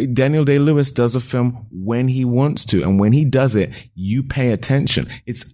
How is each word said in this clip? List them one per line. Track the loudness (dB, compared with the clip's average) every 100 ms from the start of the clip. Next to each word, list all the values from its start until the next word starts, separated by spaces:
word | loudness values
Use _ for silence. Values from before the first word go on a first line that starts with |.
| -2
Daniel | 0 2 2 2
Day-Lewis | 2 4 2 0
does | 0 0
a | 0
film | -4 -2 -2 -4 -12
when | -10 -4 -2 0
he | 0
wants | 0 2 0 0 0
to, | 0
and | 2 2
when | 4
he | 4 4
does | 2 2
it, | 2 -2 -6 -18
you | -10 -4 -4
pay | -2 -2 -2
attention. | -2 0 0 0 -2 -4 -10 -10
It's | -10 -10